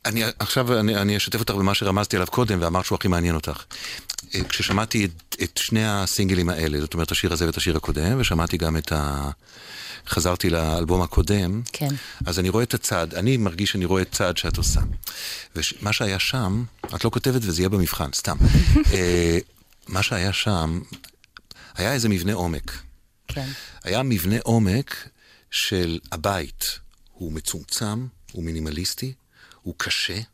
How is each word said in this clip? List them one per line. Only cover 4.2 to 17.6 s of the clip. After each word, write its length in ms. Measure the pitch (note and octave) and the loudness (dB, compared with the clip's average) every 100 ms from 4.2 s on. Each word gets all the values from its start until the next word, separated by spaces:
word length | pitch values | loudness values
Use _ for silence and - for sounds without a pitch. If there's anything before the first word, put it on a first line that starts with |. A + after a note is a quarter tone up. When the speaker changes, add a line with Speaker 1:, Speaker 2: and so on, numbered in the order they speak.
| - F#2+ | -6 -6
Speaker 1:
אה, 80 | F#2 | -4
כששמעתי 560 | - G2 G2 A2 A2+ G2 | -2 0 0 0 0 0
את, 300 | E2 _ - | -4 _ -6
את 140 | F2+ - | -4 -4
שני 300 | - A2 A2 | 0 2 2
הסינגלים 600 | G2+ F#2 - G2 F#2 E2+ | 0 0 0 2 2 2
האלה, 300 | E2 D#2+ D2 | 0 0 0
זאת 120 | D#2 | -2
אומרת, 180 | E2+ D#2+ | -2 -2
השיר 220 | - F2+ | 0 0
הזה 120 | E2+ E2+ | 2 0
ואת 120 | E2 | 0
השיר 200 | F2+ D#2+ | 0 0
הקודם, 420 | - D2 E2 C3 | -2 0 2 2
ושמעתי 380 | A#2+ E2 E2 F2 | 2 2 0 0
גם 200 | E2 D#2+ | 0 -2
את 140 | D2+ | 0
ה-, 380 | D#2 C#2+ C#2+ C#2+ - - - - - - - - | -2 0 -2 -4 -8 -16 -20 -18 -16 -16 -16 -4
חזרתי 420 | - E2+ F2+ F2+ | 0 0 2 2
לאלבום 520 | E2 D#2+ E2 E2 F2+ | 2 2 0 2 2
הקודם, 600 | F2 - E2 G2+ F2 G#2 A#2+ | 4 2 2 2 0 -4 -6
Speaker 2:
כן. 220 | - C#3+ C#3 - - F2+ | -4 -4 -4 -8 -8 -4
Speaker 1:
אז 140 | F2+ | 0
אני 100 | F#2 | 2
רואה 140 | G#2 | 2
את 100 | B2 | 0
הצעד, 400 | A2+ - F#2+ E2 | -2 0 0 -2
אני 240 | E2 G#2+ C3 | 0 0 2
מרגיש 340 | G2 E2+ G2+ | 0 0 -2
שאני 140 | G2 F2+ | 0 2
רואה 160 | F#2 | 2
את 100 | F#2 | 0
צעד 260 | - F#2 E2+ | 0 0 0
שאת 200 | E2+ - | 0 0
עושה. 220 | - - - - - - - - - - | 2 2 0 -4 -10 -12 -10 -12 -10 -6
וש-, 180 | - - | -6 -4
מה 120 | G2+ | -4
שהיה 260 | G#2+ G#2+ F#2+ | 0 0 0
שם, 440 | - C3 G2 G#2 A#2+ - - - | -2 0 0 -2 -4 -10 -10 -2
את 100 | A#2 | 0
לא 40 | |
כותבת 320 | A#2+ C3+ B2+ | 2 0 0
וזה 180 | G#2+ E2 | 0 0